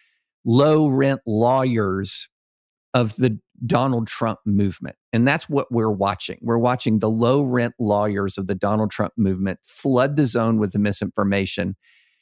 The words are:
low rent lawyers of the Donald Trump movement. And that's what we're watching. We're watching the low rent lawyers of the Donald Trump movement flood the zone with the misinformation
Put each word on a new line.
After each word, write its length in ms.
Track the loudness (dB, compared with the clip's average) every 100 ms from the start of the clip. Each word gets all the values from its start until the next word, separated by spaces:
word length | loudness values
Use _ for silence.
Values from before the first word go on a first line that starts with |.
| _ _ _ _
low 440 | 2 4 6 4 2
rent 320 | 2 0 -2
lawyers 1040 | -2 0 2 2 0 0 -2 -2 -4 -6 -10 _ _ _ _ _ _
of 200 | 0 0 0
the 220 | 0 0 -10 _
Donald 420 | -2 0 0 -2 -4
Trump 320 | -4 -4 -4
movement. 520 | 0 2 2 -2 -12 -16 _
And 140 | 2 2
that's 220 | 2 -2
what 180 | -4 -2
we're 200 | 0 0
watching. 480 | 0 -2 -2 -8 -8
We're 160 | -2 0
watching 400 | 0 0 0 0
the 100 | 0
low 340 | 0 2 2
rent 320 | 0 0 -2 -2
lawyers 600 | 0 0 0 -2 -4 -4
of 80 | -4
the 80 |
Donald 360 | -2 0 0 -2
Trump 240 | -2 -4 0
movement 440 | 0 0 -4 -6
flood 540 | -14 -6 0 2 2 2
the 100 | 0
zone 320 | 2 0 0
with 140 | 0
the 60 | 0
misinformation 960 | 0 -2 -4 -2 0 0 0 -4 -6 -8 _ _ _ _